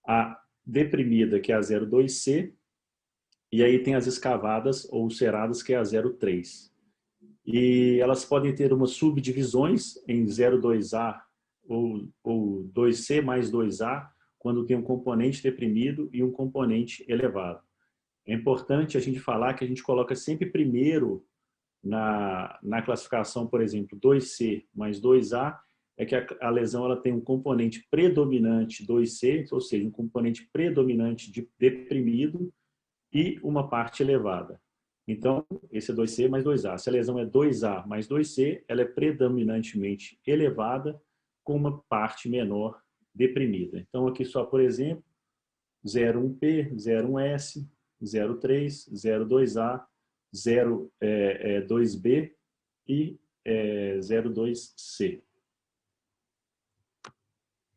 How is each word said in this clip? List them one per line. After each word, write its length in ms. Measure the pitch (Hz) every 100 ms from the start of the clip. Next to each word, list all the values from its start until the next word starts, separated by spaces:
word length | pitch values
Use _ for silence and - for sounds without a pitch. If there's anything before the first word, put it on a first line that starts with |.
| -
a 320 | 117 113 - _ _ -
deprimida, 720 | 123 151 - 123 113 110 101
que 100 | -
é 40 |
a 80 | 110
zero 240 | 101 107 107
dois 340 | 123 131 -
C, 320 | - 147 185 - _ _ _ _ _ _ _ _ _
e 120 | 113
aí 160 | 120 127
tem 160 | 131
as 120 | 135 120
escavadas 800 | - 131 113 104 110 131 131 -
ou 120 | 117
ulceradas, 580 | 113 113 117 107 113 117
que 100 | -
é 40 | 127
a 80 |
zero 280 | 104 107 123
três. 580 | 123 98 90 87 - - _ _ _ _ _ - _
E 540 | - 117 123 123 123 123
elas 240 | 127 131
podem 320 | - 143 139
ter 160 | 135 139
umas 200 | 131 127
subdivisões 1040 | - 156 139 127 131 123 123 156 - - - -
em 200 | 120 107
zero 320 | 104 123 127
dois 320 | 117 113 95
A 320 | 113 117 - - _ _ _ -
ou, 400 | 117 117 104 98 -
ou 420 | 117 113 104 98
dois 420 | 95 104 120 113 -
C 160 | 147
mais 280 | 135 127 110
dois 300 | 117 107 95
A, 320 | 113 139 143 _ _ _
quando 280 | 120 120 117
tem 100 | 127
um 60 |
componente 600 | 117 127 127 113 127 135
deprimido 680 | 160 - 113 107 131 147 151
e 100 | 123
um 80 | 127
componente 720 | 127 131 139 123 110 117 - -
elevado. 540 | 117 127 98 90 85 _ _ _ _ _ _
É 100 | -
importante 600 | 113 120 127 - 139 156 139
a 40 |
gente 180 | 135 131
falar 360 | - 110 123
que 100 | 131
a 20 | 127
gente 160 | 127
coloca 320 | - 123 123
sempre 320 | 127 - 156 185
primeiro 800 | 170 139 120 147 160 117 95 - _ _ _ _ _
na, 760 | 98 110 107 104 98 92 92 -
na 180 | 101 113
classificação, 680 | 113 113 - 117 107 120 113
por 120 | 120
exemplo, 380 | 110 104 98 101
dois 380 | 131 139 131 -
C 280 | 113 101 -
mais 280 | 101 104 101
dois 320 | 120 131 104
A, 280 | 120 143 - _ _ _ -
é 100 | 113
que 80 |
a, 100 | 123 - -
a 80 | 120
lesão 360 | 120 113 120
ela 120 | 123 131
tem 160 | 127
um 80 | 120
componente 640 | 117 131 139 120 117 - -
predominante 960 | 156 175 151 139 127 113 113 110 - 107
dois 320 | 120 117 -
C, 260 | 123 151 143
ou 100 | 131
seja, 240 | 127 104
um 60 | 110
componente 580 | 113 117 123 117 113 -
predominante 800 | 151 170 139 131 117 117 117 -
de 160 | 117 113 -
deprimido 920 | 127 127 - 135 117 117 151 175 180 - _ _ _ _ _
e 280 | 147 175 -
uma 260 | 156 147 143
parte 360 | 120 117 -
elevada. 560 | 135 135 104 90 85 90 _ _ _ _ -
Então, 380 | 107 123 135 - 190 -
esse 180 | 110 -
é 40 |
dois 180 | - 113
C 160 | - 127
mais 160 | 131
dois 200 | 139 139
A. 140 | 101 90
Se 100 | -
a 40 |
lesão 260 | 123 113 123
é 80 | 110
dois 380 | 131 147 113
A 200 | 107 95 101
mais 200 | 107 107
dois 220 | 143 151
C, 360 | - 139 175 -
ela 140 | 123
é 20 |
predominantemente 1400 | 123 - 151 139 127 123 113 113 113 104 98 101 - _
elevada 760 | - 151 147 110 110 131 147 151 _ _ _ _
com 140 | - 147
uma 260 | 147 143 -
parte 400 | 107 110 - 120
menor 520 | 120 107 104 110 - _ _ _
deprimida. 680 | - 127 147 127 92 87 92
Então, 260 | 90 127 127
aqui 180 | 131
só, 200 | 123 131
por 160 | 120 131
exemplo, 420 | 127 113 143 165 - _ _ _ _ _ _ _
zero 400 | 101 117 117 117
um 80 | 131
P, 400 | 131 151 160 143 110
zero 320 | 110 113 123
um 80 | 135
S, 500 | 139 143 143 147 139 _ _ -
zero 320 | 104 110 107 120
três, 500 | 131 139 147 143 -
zero 320 | 104 110 110 110
dois 300 | 127 123 110
A, 300 | 113 127 - _ _ _ _
zero, 560 | 98 110 120 120 110 78 -
é, 560 | 107 107 101 98 104 101
é, 40 |
dois 340 | 95 113 113
B 400 | 98 113 143 156 _ _ _ _ _ -
e, 280 | 143 156 - _ _
é, 560 | 120 110 107 104 98 98
zero 300 | 95 113 117
dois 420 | 107 117 120 - -
C. 460 | - - 95 - _ _ _ _ _ _ _ _ _ _ _ _ _ _ _ _ _ _ - _ _ _ _ _ _